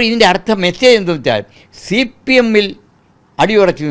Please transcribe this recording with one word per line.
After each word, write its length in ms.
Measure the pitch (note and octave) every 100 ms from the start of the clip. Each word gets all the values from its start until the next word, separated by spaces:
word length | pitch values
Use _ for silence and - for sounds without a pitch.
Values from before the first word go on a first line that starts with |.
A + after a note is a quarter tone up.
| A3+
ഇതിൻ്റെ 200 | A#3 G3+
അർത്ഥം, 260 | F#3+ - G#3 F3+
മെസ്സേജ് 320 | - B3+ A3+
എന്താണെന്ന് 220 | F3 D#3
വെച്ചാൽ, 200 | B2 G#2+ - _ _ - -
സി 140 | G#3+ B3 - -
പി 80 | B3+
എമ്മിൽ 260 | A#3 G#3+ G3 - _ _ _ _ _ -
അടിയുറച്ചു 420 | F3 G#3+ F#3 D3+ D3+